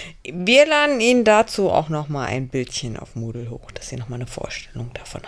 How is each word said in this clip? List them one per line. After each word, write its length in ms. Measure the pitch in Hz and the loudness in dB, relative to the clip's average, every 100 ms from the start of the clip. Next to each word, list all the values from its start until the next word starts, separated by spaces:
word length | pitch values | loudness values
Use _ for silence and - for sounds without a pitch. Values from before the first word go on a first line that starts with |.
| - - | -14 -16
Wir 440 | - 175 214 254 302 | -14 -4 6 6 8
laden 340 | 294 294 262 | 4 2 2
Ihnen 240 | 233 247 | 4 4
dazu 460 | 220 214 226 - 190 | 6 4 4 0 2
auch 180 | - 156 | 2 0
nochmal 400 | 151 147 143 123 | -4 -4 -4 -4
ein 180 | 127 127 | -4 -4
Bildchen 500 | 135 123 - 120 110 | -4 -4 -8 -8 -10
auf 200 | - 113 | -12 -10
Moodle 340 | 113 120 117 | -8 -8 -10
hoch, 220 | 117 - | -12 -14
dass 160 | - - | -16 -12
Sie 80 | 123 | -12
nochmal 240 | 117 120 | -10 -10
eine 80 | 123 | -10
Vorstellung 640 | - - - - 120 120 | -10 -10 -12 -12 -12 -12
davon 280 | - - - | -12 -14 -14